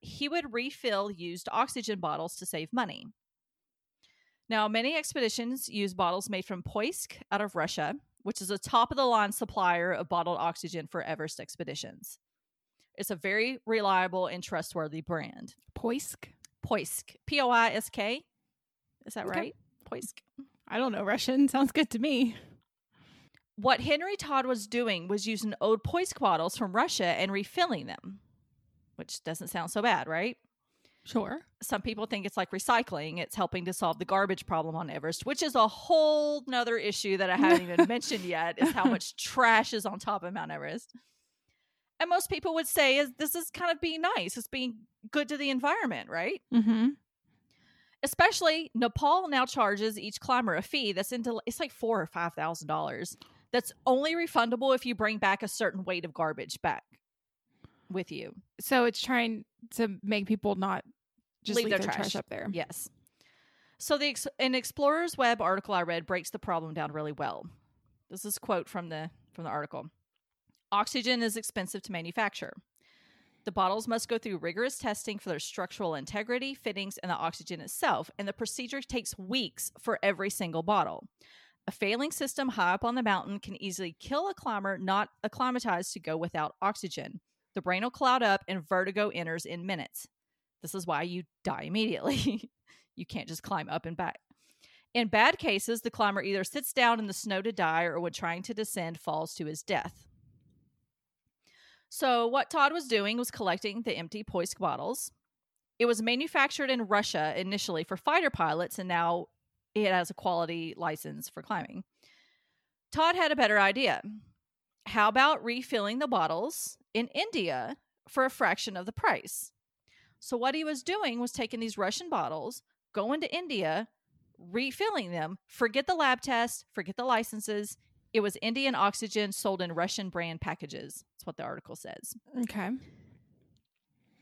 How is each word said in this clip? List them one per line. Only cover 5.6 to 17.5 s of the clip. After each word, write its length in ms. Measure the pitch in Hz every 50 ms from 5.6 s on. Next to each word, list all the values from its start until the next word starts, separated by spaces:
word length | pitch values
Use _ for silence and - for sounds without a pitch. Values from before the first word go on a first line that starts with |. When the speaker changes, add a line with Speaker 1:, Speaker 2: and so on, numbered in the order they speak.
| - -
Speaker 1:
use 260 | - 208 202 190 180
bottles 360 | 185 185 170 175 196 190 -
made 140 | 208 185 180
from 180 | - 196 180
Poisk 540 | - - - 214 214 285 370 - - - - - - _
out 100 | - 202
of 140 | 208 202 -
Russia, 400 | 175 156 160 - - 151 147 254 - - _ _ _
which 180 | _ 190 - -
is 100 | 196 180
a 80 | 202 190
top-of-the-line 760 | - - - 240 - - - 269 262 247 233 220 208 202
supplier 600 | 214 - 233 - - 208 185 180 175 170 170 185
of 160 | 175 - 165 -
bottled 300 | 175 170 165 170 175 -
oxygen 480 | 165 170 165 - - 165 180 165 165 -
for 120 | - 170
Everest 360 | - - 160 147 156 160 - -
expeditions. 800 | - - - - - 151 143 - - - - - - - - _ _ _ _ _ _ _ _ _ _ _ _ _ _ _ _
It's 140 | - 202 -
a 60 | 202
very 420 | 160 - 190 196 214 226 254 269 240 _
reliable 600 | 220 226 220 208 196 190 185 185 185 175 185 185
and 160 | 135 180 180
trustworthy 580 | - - 202 160 160 - - 175 156 151 147 160
brand. 520 | 156 - 170 156 143 - - - - - - _ _ - _
Speaker 2:
Poisk? 520 | - - 233 240 285 - - - - - - - _ - _ _ _ -
Speaker 1:
Poisk. 480 | - 226 202 147 - - - - - - - _
P 140 | - 302 285
O 80 | 269 247